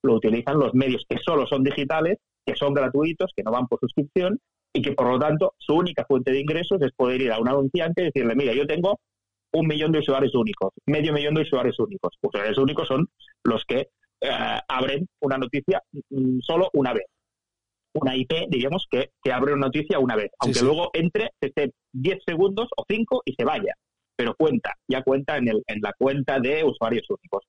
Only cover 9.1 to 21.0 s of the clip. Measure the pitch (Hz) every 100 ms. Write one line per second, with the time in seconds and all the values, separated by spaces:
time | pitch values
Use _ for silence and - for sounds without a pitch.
9.1 | _ _ _ _ 160 160 151 156 156 139
10.1 | 135 135 127 110 101 95 - - 151 156
11.1 | 147 147 151 151 131 123 - 107 98 90
12.1 | _ 113 107 104 110 135 - 151 131 -
13.1 | _ - _ 120 110 - 127 - _ _
14.1 | _ 131 117 123 110 - 131 131 139 185
15.1 | _ 143 135 127 143 135 190 - 147 -
16.1 | 135 131 127 - 165 185 143 131 113 92
17.1 | _ _ _ _ _ _ _ _ 151 135
18.1 | 131 127 160 175 143 120 185 - 123 139
19.1 | _ 135 127 139 143 135 139 151 170 127
20.1 | 110 101 _ 123 123 123 151 175 -